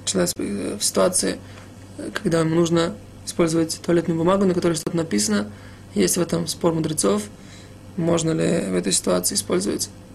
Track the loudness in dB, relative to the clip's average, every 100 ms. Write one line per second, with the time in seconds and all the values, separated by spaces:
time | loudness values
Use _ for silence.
0 | -2 0 0 -2 -6 -4 -4 -2 0 2
1 | 2 2 0 -4 -10 -18 -18 -18 -16 -12
2 | -8 -4 0 2 4 4 4 4 2 -2
3 | -14 -14 -6 0 2 2 0 -2 2 2
4 | 2 2 4 4 4 4 2 0 0 -2
5 | 0 0 2 0 -2 -10 -18 -18 -4 2
6 | 2 2 0 0 -2 0 2 2 0 0
7 | 2 2 -2 -12 -18 -18 -18 -18 -10 -2
8 | 2 2 2 2 2 2 0 0 0 0
9 | 2 0 0 -2 0 0 0 -4 -6 -10
10 | -20